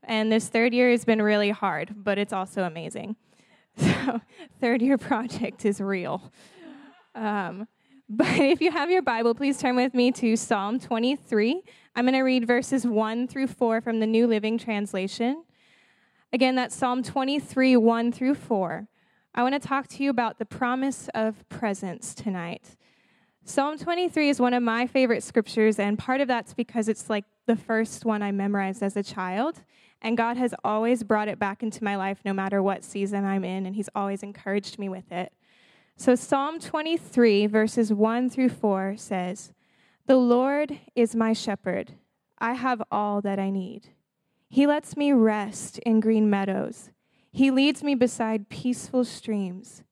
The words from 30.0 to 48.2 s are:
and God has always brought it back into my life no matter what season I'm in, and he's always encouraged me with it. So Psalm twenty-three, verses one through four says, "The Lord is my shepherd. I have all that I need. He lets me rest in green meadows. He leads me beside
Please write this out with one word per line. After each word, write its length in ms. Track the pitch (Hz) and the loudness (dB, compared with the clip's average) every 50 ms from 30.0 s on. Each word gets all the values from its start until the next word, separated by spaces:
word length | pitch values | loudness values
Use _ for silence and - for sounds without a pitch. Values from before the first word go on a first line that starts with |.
and 160 | - 226 226 | -4 -4 0
God 200 | 233 233 233 240 | 0 0 -2 0
has 180 | 247 254 240 240 - _ | -2 -2 -2 -2 -4 _
always 400 | - 214 214 220 233 247 233 226 | -2 -2 0 2 2 0 0 2
brought 240 | 202 220 214 214 | 0 0 0 0
it 140 | 214 196 - | -2 -4 -4
back 200 | 208 196 196 _ | -4 -4 -4 _
into 220 | - 220 208 - 220 | -6 -8 -6 -4 -4
my 140 | 202 202 | -4 -4
life 240 | 196 190 196 202 - _ | -2 -4 -4 -6 -6 _
no 80 | 202 196 | -4 -4
matter 300 | 190 190 190 196 202 190 | -2 -2 0 0 2 2
what 220 | 196 196 - - | 2 0 -2 -8
season 400 | - - 196 196 196 208 196 202 | -10 -6 -4 -4 -2 -2 -2 -2
I'm 200 | 196 196 196 185 | 0 -2 -2 -2
in, 220 | 185 185 190 190 | -4 -6 -6 -6
and 80 | 185 196 | -6 -6
he's 140 | 214 202 - _ | -6 -8 -6 _
always 260 | 208 202 196 196 196 - | -6 -4 -4 -6 -8 -10
encouraged 560 | 202 202 - - 202 196 208 196 - - - | -14 -16 -12 -6 -4 -4 -4 -4 -6 -12 -10
me 100 | 202 196 | -8 -8
with 220 | 185 185 185 _ | -8 -10 -12 _
it. 220 | 175 170 185 - _ _ _ _ _ _ _ _ _ _ _ _ _ | -8 -8 -8 -8 _ _ _ _ _ _ _ _ _ _ _ _ _
So 180 | _ - - 254 | _ 2 4 4
Psalm 460 | 254 - - - 269 277 294 320 330 | 4 2 0 0 0 0 -2 -4 -6
twenty-three, 880 | - - - 311 302 320 330 330 - - - 254 240 233 208 202 208 214 | -10 -6 -4 -4 -2 0 -2 -2 -4 -2 2 4 6 6 6 6 4 4
verses 440 | 208 220 214 220 - 240 233 208 220 | 2 2 2 2 2 0 2 2 2
one 380 | 202 214 220 226 240 254 254 | 2 2 2 2 0 -2 -2
through 200 | 240 - 254 254 | 0 2 2 2
four 440 | - - - 214 196 190 190 196 202 | 2 2 0 0 0 0 -2 -4 -6
says, 560 | 220 - - 208 185 180 180 185 214 - - _ _ _ _ _ _ _ _ _ _ _ | -8 -8 -6 -4 -4 -4 -6 -8 -10 -14 -20 _ _ _ _ _ _ _ _ _ _ _
"The 100 | - 269 | 4 4
Lord 600 | 262 247 240 240 240 254 269 285 285 302 277 294 277 - - _ | 6 6 6 4 4 4 2 0 0 -2 -2 -6 -12 -14 -8 _
is 220 | - 233 220 - | 2 2 2 2
my 160 | 226 226 220 226 | 0 2 2 0
shepherd. 600 | 220 - - 202 - _ 190 180 - - - - - _ _ _ _ _ _ _ _ | 0 -2 -4 -6 -4 _ -4 -4 -4 -6 -8 -14 -20 _ _ _ _ _ _ _ _
I 140 | - 226 247 | -4 -4 -4
have 280 | 254 240 262 247 220 220 _ - | -2 -2 -2 -2 -2 -4 _ -2
all 280 | 208 208 208 202 202 202 | -2 -2 0 -2 -2 -2
that 180 | 202 196 196 | -2 -2 -2
I 100 | 190 196 | -2 -2
need. 380 | 196 196 185 185 - 208 _ _ _ _ _ _ _ _ _ _ _ _ _ _ | -4 -4 -6 -8 -12 -16 _ _ _ _ _ _ _ _ _ _ _ _ _ _
He 200 | - 262 277 285 | 2 4 4 4
lets 280 | 294 302 311 - - | 4 2 -2 -6 -4
me 140 | 294 285 285 | -2 2 4
rest 680 | 285 247 220 220 214 214 202 208 202 - - - - - | 6 6 6 6 4 0 -4 -6 -8 -10 -14 -12 -14 -6
in 180 | - 240 226 220 | 0 2 2 4
green 320 | 208 220 226 214 214 208 | 4 4 4 4 4 4
meadows. 600 | 202 196 196 196 190 190 - - - - - - _ _ _ _ _ _ _ _ - | 2 2 0 -2 -2 -4 -4 -6 -8 -14 -20 -20 _ _ _ _ _ _ _ _ 0
He 180 | - 262 269 | 2 2 4
leads 320 | 262 254 277 285 302 - - | 4 4 4 4 2 0 0
me 140 | 294 285 | -2 2
beside 520 | 247 247 240 - - | 4 2 2 2 -2